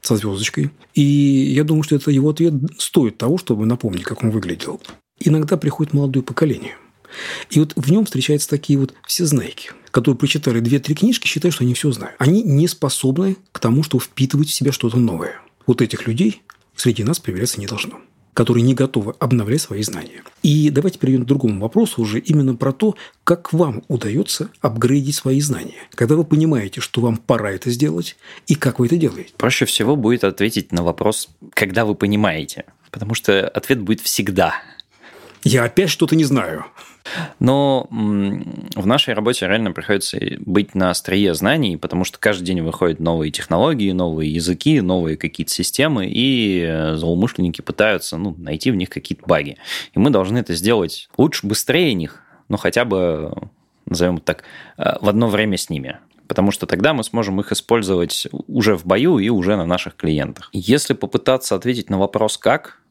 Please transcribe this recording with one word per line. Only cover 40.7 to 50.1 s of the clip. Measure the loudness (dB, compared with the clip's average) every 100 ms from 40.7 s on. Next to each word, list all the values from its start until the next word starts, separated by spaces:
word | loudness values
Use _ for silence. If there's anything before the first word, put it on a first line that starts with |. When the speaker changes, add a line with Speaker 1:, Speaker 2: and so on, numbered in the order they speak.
Speaker 2:
на | 0 0
острие | 0 0 2 2
знаний, | 2 2 2 0 -2
потому | -4 -4
что | -4 0
каждый | 0 0
день | -2 -2
выходят | -4 0 -2 0
новые | -2 0 -2
технологии, | -6 -2 0 2 0 0
новые | 0 -2 -2 -2
языки, | -2 -2 0 2 2
новые | 2 0 0 -4
какие-то | -6 -8 -6
системы, | -4 -4 0 0 0 -2
и, | 0 0 2 0 0 0
э, | -2 -2 -2
злоумышленники | 0 0 0 0 -4 -4
пытаются, | -10 0 2 2 -4 -8
ну, | -8 -8
найти | -8 -4 -2
в |
них | -2 -4
какие-то | -8 -10 -10
баги. | 0 0 0 -12 -12 -12 -6
И | 2
мы | 4